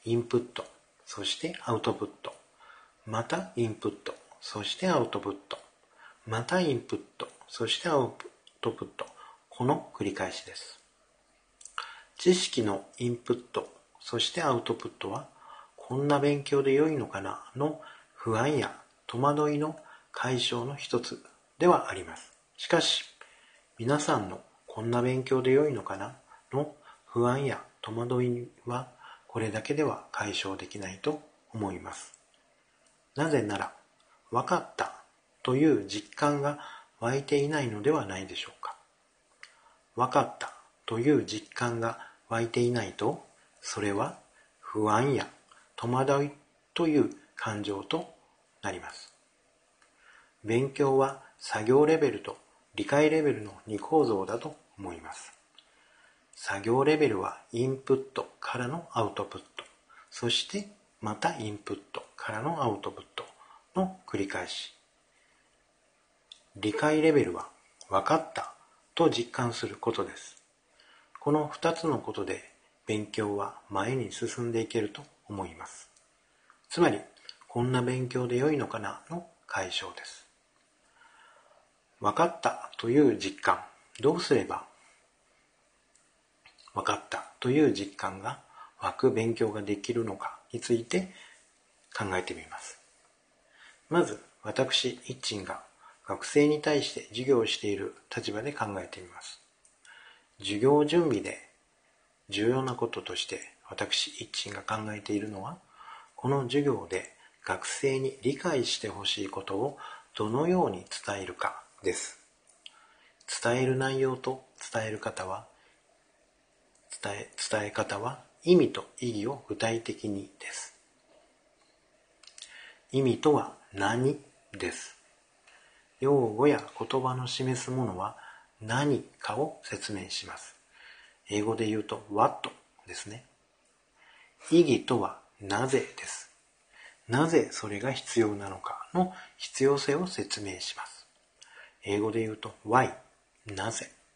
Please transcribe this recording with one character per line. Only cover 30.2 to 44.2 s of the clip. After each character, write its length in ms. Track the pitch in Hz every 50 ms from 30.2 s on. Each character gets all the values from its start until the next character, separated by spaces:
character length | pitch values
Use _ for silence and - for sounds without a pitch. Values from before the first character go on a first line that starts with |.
| 107 104 95
消 200 | - - 95 95
で 120 | 92 95 95
き 100 | - 104
な 140 | 98 92
い 80 | 95 -
と 200 | - 147 151 151 - - _ _ _ _
思 220 | - 110 104 95 92
い 60 | 87
ま 120 | - 92
す。 220 | - - - - - - _ _ _ _ _ _ _ _ _ _ _ _ _ _ _ _ _ _ -
な 140 | 135 151 160
ぜ 120 | 151 131
な 160 | 104 104 101 98
ら、 160 | 95 - - - _ _ _ _ _ _ _ _ _ -
分 180 | - 120 - -
か 100 | 180 170
っ 160 | - - - -
た 160 | - - - - - _ _ _ _ _ _ _
と 140 | - - 127
い 100 | 135 151
う 220 | 160 135 104 98 95
実 280 | 98 104 - - -
感 280 | - 151 147 147 143 139
が 160 | 147 147 147 - - - - - _ _ -
湧 160 | 117 117 131
い 80 | 139 139
て 160 | - 147 143
い 100 | 139 147
な 120 | 156 151
い 60 | 135 117
の 140 | 107 104
で 80 | 104 143
は 160 | 156 151 113
な 140 | 98 98 95
い 80 | 98 95
で 80 | 90
し 120 | - - -
ょ 40 | -
う 60 | -
か。 160 | - - - - _ _ _ _ _ _ _ _ _ _ _ - - - - _ _ - _ _ _ _ -
分 180 | - 123 127 -
か 80 | 147
っ 160 | 123 - - -
た 160 | - - - - - _ _ _ -
と 140 | - 113 113
い 120 | 120 147
う 140 | 147 123 101
実 260 | 92 107 107 - -
感 280 | - - 123 120 117 117
が 180 | 113 117 - - - - - _ _ -
湧 120 | 113 113
い 60 | 117 113
て 120 | - 120
い 100 | 120 120
な 140 | 123 120 107
い 80 | 95 90
と、 320 | - 104 120 160 - - - _ _ _ _ _ _
そ 220 | - - - 110
れ 100 | 101 101
は 280 | 101 101 120 151 - -